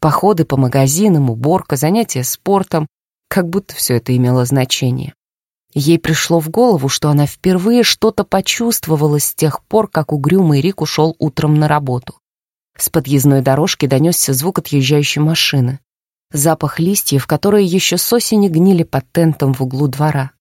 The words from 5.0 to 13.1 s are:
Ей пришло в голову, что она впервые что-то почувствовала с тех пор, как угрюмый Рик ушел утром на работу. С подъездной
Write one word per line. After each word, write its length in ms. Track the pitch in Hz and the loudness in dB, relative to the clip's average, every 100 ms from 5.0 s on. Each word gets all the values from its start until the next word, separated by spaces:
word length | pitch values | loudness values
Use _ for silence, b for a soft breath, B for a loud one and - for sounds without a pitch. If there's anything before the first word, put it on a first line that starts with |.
| 127 - _ _ _ _ _ | -8 -14 _ _ _ _ _
Ей 240 | - 143 165 | -4 2 2
пришло 440 | - 156 - 170 | 2 -2 0 -2
в 80 | 160 | 0
голову, 400 | 160 247 185 135 | 0 2 2 0
что 180 | - 151 | -2 0
она 160 | 147 143 | 2 0
впервые 580 | - 180 185 185 240 | -2 -2 0 2 2
что-то 420 | 220 - 220 - 202 | 2 2 -2 -2 -2
почувствовала 920 | 190 190 - 233 226 - 156 151 147 | -2 -2 -4 -2 -2 -2 0 2 0
с 160 | - | -2
тех 300 | - 156 - | -2 -2 -2
пор, 240 | _ 220 214 | _ -2 0
как 240 | - 151 | -2 -2
угрюмый 480 | 151 139 185 180 143 | -2 0 2 4 2
Рик 220 | 151 196 | 0 -2
ушел 340 | 151 - 156 160 | -6 0 -2 0
утром 400 | 156 - 151 151 | -4 -2 0 2
на 120 | 151 | 2
работу. 460 | 151 139 123 - - _ _ _ _ _ _ | 0 -2 -6 -8 -20 _ _ _ _ _ _
С 120 | - | -4
подъездной 520 | 160 131 | -2 0